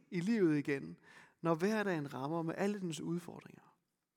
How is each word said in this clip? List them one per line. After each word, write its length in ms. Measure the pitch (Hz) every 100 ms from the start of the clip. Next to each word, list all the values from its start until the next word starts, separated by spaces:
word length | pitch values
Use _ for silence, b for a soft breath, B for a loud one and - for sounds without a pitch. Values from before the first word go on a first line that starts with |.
| -
i 100 | 180
livet 380 | 180 233 175 151
igen, 380 | 143 139 160 175 B B B B
når 140 | 165
hverdagen 600 | 160 190 220 202 165 139
rammer 280 | 131 139 165
med 120 | 160 -
alle 220 | 202 208
dens 200 | 180 147
udfordringer. 600 | - 170 - - - - - _ _ _ _